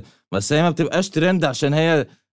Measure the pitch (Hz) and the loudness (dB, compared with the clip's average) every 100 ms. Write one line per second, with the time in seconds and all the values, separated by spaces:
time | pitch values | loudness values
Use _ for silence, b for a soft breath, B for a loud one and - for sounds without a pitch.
0 | B B B 98 - 151 170 160 - 170 | B B B -6 0 2 2 0 -2 -2
1 | 190 - 175 185 156 127 143 151 165 156 | -2 0 0 2 0 -2 0 2 2 2
2 | 120 b b | -2 b b